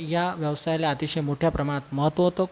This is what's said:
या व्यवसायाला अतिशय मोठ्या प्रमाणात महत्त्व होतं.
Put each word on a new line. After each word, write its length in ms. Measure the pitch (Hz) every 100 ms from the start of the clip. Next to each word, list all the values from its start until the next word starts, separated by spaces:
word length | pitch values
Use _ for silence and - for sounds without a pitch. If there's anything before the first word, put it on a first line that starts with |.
या 340 | 156 170 180 175
व्यवसायाला 540 | 151 147 - 160 160
अतिशय 300 | 139 151 165
मोठ्या 300 | 143 143 170
प्रमाणात 440 | 156 143 143 135
महत्त्व 280 | 139 151 165
होतं. 220 | 180 180 185